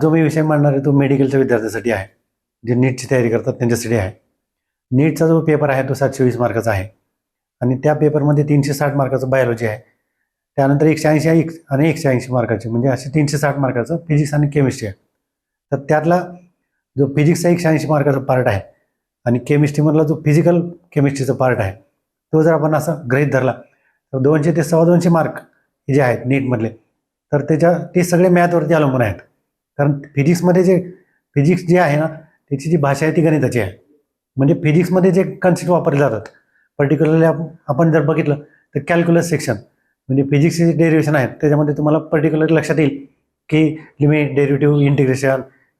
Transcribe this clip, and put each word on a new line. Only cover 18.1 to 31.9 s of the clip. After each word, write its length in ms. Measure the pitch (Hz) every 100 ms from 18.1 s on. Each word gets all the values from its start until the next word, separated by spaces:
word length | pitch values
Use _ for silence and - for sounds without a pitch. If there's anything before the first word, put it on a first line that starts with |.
| 135
पार्ट 280 | 135 127 123
आहे 140 | 101 - _ _ _ _ _
आणि 140 | 123 123
केमिस्ट्रीमधला 640 | 123 147 147 147 151 151
जो 200 | 156 156
फिजिकल 460 | 151 151 165 175 175
केमिस्ट्रीचा 640 | - _ 151 143 139 127
पार्ट 260 | 123 127 113
आहे 300 | 95 95 _ _ _ _ -
तो 100 | 156
जर 100 | 160
आपण 220 | 160 151
असा 200 | 156 151 147 120
गृहीत 220 | 131 147
धरला 200 | 131 127 113 - _ _ _ _
तर 60 | 135
दोनशे 380 | 131 156 151 156
ते 60 |
सव्वा 220 | 151 165
दोनशे 240 | 170 175 175
मार्क 240 | 170 151 - - _ _ _ -
हे 60 |
जे 80 | 139
आहेत 160 | 127 113 127
नीटमधले, 420 | 135 123 120 110 - _ _ _ _ -
तर 80 | 147
त्याच्या, 380 | 143 156 170 175
ते 240 | 175 180
सगळे 260 | 175 170 180
मॅथवरती 460 | 175 175 170 151
अवलंबून 280 | 160 143 127
आहेत. 120 | 110 90 - _ _ _ _ -
कारण 220 | 143 143 -
फिजिक्समध्ये 500 | - 143 170 175 175
जे, 280 | 180 180 - - _ _ _
फिजिक्स 320 | 147 143 175 175
जे 120 | 175
आहे 220 | 165